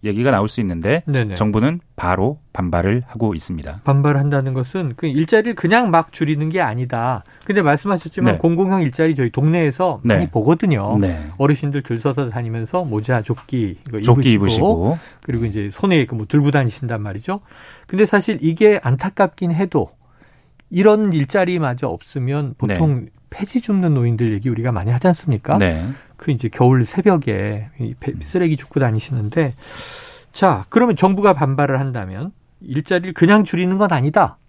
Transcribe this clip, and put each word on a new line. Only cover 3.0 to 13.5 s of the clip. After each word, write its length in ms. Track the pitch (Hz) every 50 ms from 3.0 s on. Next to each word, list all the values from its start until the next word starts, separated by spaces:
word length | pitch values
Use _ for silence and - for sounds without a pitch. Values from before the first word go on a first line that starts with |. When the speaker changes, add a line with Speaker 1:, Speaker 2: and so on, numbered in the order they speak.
| 123 127
Speaker 1:
하고 260 | - 110 113 107 95
있습니다. 460 | 82 - - 95 80 71 69 76 98 -
Speaker 2:
반발한다는 720 | 147 139 139 143 147 147 139 139 143 147 139 131 135 131
것은 380 | 131 127 127 - 190 175 139 117
그 120 | - - 156
일자리를 480 | 131 147 165 160 - 214 214 240 226
그냥 340 | - - 170 208 233 247 202
막 220 | 165 165 160 - -
줄이는 380 | - 165 147 156 147 151 156
게 100 | 165 185
아니다. 640 | 170 123 107 120 127 123 123 117 117 123 127 101 - _ - - -
근데 180 | - 202 202 175
말씀하셨지만 720 | 147 143 151 - 202 202 170 - 160 - - - 123 -
Speaker 1:
네. 40 | 160
Speaker 2:
공공형 420 | - 165 170 170 196 185 190 190 170
일자리 340 | 139 123 - 160 160 156
저희 140 | 135 131 117
동네에서 720 | - - 139 156 165 175 165 147 123 - 180 185 143 104 -
많이 160 | 120 107 95 92
Speaker 1:
네. 40 | 87
Speaker 2:
보거든요. 680 | - 120 104 127 170 165 - 190 151 107 98 104 113 104
Speaker 1:
네. 260 | 101 92 85 78 73 76 87
Speaker 2:
어르신들 460 | 90 135 139 151 139 - 143 139 143 131
줄 160 | - 117 113
서서 300 | - 143 135 135 139 120
다니면서 560 | 104 123 120 113 113 117 113 110 - 180 180
모자, 380 | 143 107 107 107 120 127 117 104
조끼 540 | - 117 - - -